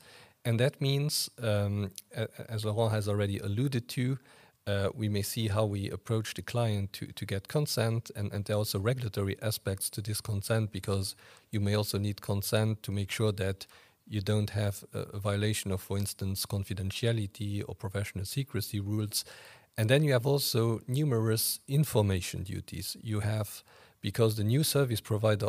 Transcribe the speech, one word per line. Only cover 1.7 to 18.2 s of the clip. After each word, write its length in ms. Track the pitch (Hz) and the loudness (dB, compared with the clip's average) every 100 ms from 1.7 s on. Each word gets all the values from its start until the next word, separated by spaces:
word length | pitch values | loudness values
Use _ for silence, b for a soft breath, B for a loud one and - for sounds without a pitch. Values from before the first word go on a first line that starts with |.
| 104 98 - - - | 0 -2 -6 -12 -6
a-, 120 | 110 - - | -6 -6 -6
as 160 | 110 | -4
Laurent 280 | 107 107 113 | -2 2 2
has 140 | 107 101 | 2 2
already 320 | 104 101 98 | 2 2 0
alluded 480 | 101 104 139 123 - | -2 0 0 0 -4
to, 280 | - 127 135 b b b b - | -2 -2 -2 b b b b -2
uh, 220 | 101 98 | 0 0
we 160 | - 107 | 0 0
may 100 | 101 | 0
see 280 | 101 120 110 | -2 -2 0
how 180 | 104 107 | 2 2
we 240 | 101 98 | 0 -4
approach 420 | 95 - 110 110 | -6 -2 -2 -2
the 100 | - | -8
client 520 | - 120 113 101 98 | -4 0 2 0 -2
to, 180 | - 110 | -6 -10
to 140 | - 104 | -8 -4
get 220 | 98 - | -4 -2
consent, 640 | 151 147 - 113 113 - 110 | -2 0 2 2 0 -4 -6
and, 160 | 101 | -4
and 140 | 104 101 | -4 0
there 100 | 104 | 0
are 40 | |
also 180 | 104 101 | 0 0
regulatory 580 | 107 131 117 104 98 - | 0 0 -2 -2 -2 -2
aspects 480 | 110 - 98 98 - | -4 -4 -4 -4 -4
to 100 | - | -6
this 220 | 104 104 | -4 -6
consent, 500 | - 104 - 113 107 | -2 -4 0 2 2
because 440 | 95 107 98 98 - B B B | -2 -2 0 -2 -8 B B B
you 100 | 107 | 0
may 140 | 101 | 2
also 240 | 104 104 101 | 2 2 0
need 240 | 104 101 | -2 -4
consent 600 | - 101 - 107 110 107 | -2 -2 2 2 2 0
to 80 | - | -2
make 200 | 101 98 | -4 -2
sure 200 | - 107 | 0 0
that 360 | 101 95 95 - b b b - | 2 -2 -2 -10 b b b -6
you 140 | 104 | -4
don't 300 | 98 107 104 | 0 2 2
have 340 | 101 101 98 - | 0 -2 -2 -8
a, 80 | 104 - | -8 -6
a 40 | 101 | -4
violation 520 | 104 101 107 107 98 | -2 2 2 0 0
of, 100 | 92 | -4
for 160 | - 98 | -2 -2
instance, 480 | 101 - 98 95 | -2 -4 -4 -4
confidentiality 1200 | - 101 - 95 95 - 117 113 98 - 104 101 98 | -2 -2 -2 -4 -4 0 0 0 -2 -4 -4 -4 -4
or 80 | |
professional 500 | 107 101 98 101 92 | -8 -6 -4 -4 -6